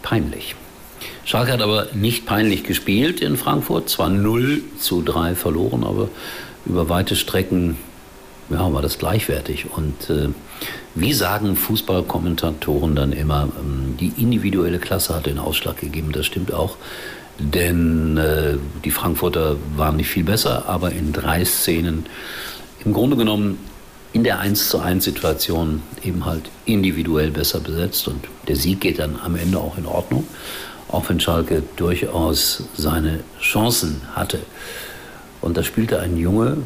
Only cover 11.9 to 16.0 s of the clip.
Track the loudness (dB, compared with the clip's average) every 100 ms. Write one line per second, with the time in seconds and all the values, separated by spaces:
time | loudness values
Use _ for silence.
11.9 | 0 2 0 0 0 0 -2 0 2 4
12.9 | 2 2 2 2 2 0 -2 -4 -2 -2
13.9 | 0 -2 2 2 4 2 2 2 0 0
14.9 | -2 0 0 -2 -2 -2 -2 -2 -4 -4
15.9 | -4